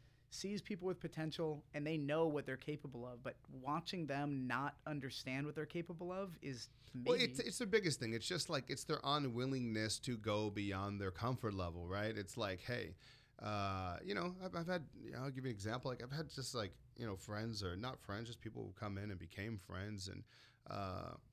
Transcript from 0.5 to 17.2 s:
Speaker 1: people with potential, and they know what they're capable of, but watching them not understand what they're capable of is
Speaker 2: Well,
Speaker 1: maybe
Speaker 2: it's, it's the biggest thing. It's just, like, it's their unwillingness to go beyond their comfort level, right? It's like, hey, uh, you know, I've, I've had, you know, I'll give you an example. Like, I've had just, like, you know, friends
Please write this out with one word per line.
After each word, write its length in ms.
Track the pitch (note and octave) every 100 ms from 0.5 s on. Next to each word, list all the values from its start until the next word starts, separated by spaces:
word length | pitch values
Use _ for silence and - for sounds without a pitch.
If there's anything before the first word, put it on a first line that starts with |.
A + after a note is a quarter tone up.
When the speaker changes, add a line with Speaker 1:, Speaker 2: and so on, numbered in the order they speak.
| G#3
Speaker 1:
people 260 | - G3 F#3
with 120 | F3+
potential, 640 | E3 - D#3+ C#3+ D#3+ D3 -
and 120 | D3+ D3
they 100 | D#3+
know 300 | C#3 D#3 E3
what 180 | D3 B2
they're 120 | C3
capable 480 | - D3+ C#3 B2 B2
of, 160 | A#2+
but 140 | B2 - -
watching 580 | C3+ B2+ D#3 E3+ F#3 D3
them 400 | C#3 D3 C#3 B2+
not 300 | B2 C#3 - -
understand 600 | D3 C3 - - C3 D3
what 100 | D3+
they're 100 | D3
capable 460 | F3 E3+ E3 F3
of 260 | F#3 G3 D#3+
is 260 | C#3+ B2 - - -
Speaker 2:
Well, 220 | B2+ A#2+ -
Speaker 1:
maybe 140 | D3+
Speaker 2:
it's, 80 | B2+
it's 180 | A#3 -
the 60 | A3+
biggest 320 | G#3+ F3+ C#3+
thing. 140 | A2+
It's 140 | A2+ -
just, 220 | F3 -
like, 200 | D3 -
it's 140 | C#3
their 160 | - D3+
unwillingness 960 | C3+ D3 C3+ A#2 C3 C3+ A#2+ G#2+ A2 -
to 180 | - A#2
go 320 | G#2+ G#2 G#2+
beyond 500 | G#2 G2+ F#2+ G2+ G2+
their 120 | G2
comfort 420 | F2+ A#2+ B2 A2+
level, 340 | F#2+ F2 E2+ F2
right? 300 | G2 G#2+ G#2+
It's 180 | G2+ -
like, 260 | G2+ F#2
hey, 340 | - A#2+ G2+ G2 - - - -
uh, 600 | G#2+ G#2 G2 F#2+ F#2 E2
you 100 | F#3
know, 220 | G3+ F3 F#3
I've, 120 | F#3+ F3
I've 120 | E3+
had, 220 | F3+ C#3 -
you 100 | A2
know, 80 | B2
I'll 100 | C#3
give 160 | C3 C3
you 60 |
an 40 | G2+
example. 340 | G#2 B2 C3
Like, 120 | B2
I've 80 | B2
had 180 | D3 D3+
just, 240 | - B2
like, 200 | B2 G2+ - - -
you 80 | A#2
know, 100 |
friends 480 | F#2+